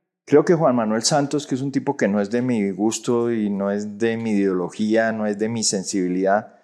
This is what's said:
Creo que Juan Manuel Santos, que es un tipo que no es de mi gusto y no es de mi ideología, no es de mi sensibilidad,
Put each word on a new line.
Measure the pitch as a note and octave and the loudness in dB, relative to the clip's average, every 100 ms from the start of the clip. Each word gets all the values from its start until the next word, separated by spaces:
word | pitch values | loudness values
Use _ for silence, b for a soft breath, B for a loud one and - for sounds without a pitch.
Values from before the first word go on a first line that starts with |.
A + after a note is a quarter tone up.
| _ _ - | _ _ 2
Creo | C#3+ | 4
que | D3+ | 6
Juan | E3 D#3+ B2 | 4 4 2
Manuel | A2 A2 | 0 0
Santos, | A2+ D3+ C#3+ D3 C#3+ | 0 0 0 -2 -4
que | |
es | C3 | -4
un | C#3 | -2
tipo | C3 B2 C#3 | -4 -2 0
que | G#2+ | 0
no | G#2 | 0
es | G2+ | 0
de | A#2+ | 0
mi | B2+ A#2 G2 | 0 0 0
gusto | F#2 G#2+ A2 - A#2+ A#2 | 0 -2 -2 -2 0 0
y | A#2 G#2 | 0 -2
no | G2 G2+ | -2 -2
es | G#2 G#2+ G#2 | -2 -6 -4
de | A2+ A2+ | -2 -2
mi | A2+ | 0
ideología, | G#2 G2 F#2 F2 - G#2+ A2 A2+ | 2 2 0 -4 -4 0 2 2
no | A2 G#2+ | 0 -2
es | G2+ | -2
de | A2 | -4
mi | A#2 | -2
sensibilidad, | G#2 G2+ F2 G2+ F2+ F#2 F#2+ G#2 - b | -2 -2 -2 -2 0 0 2 2 0 b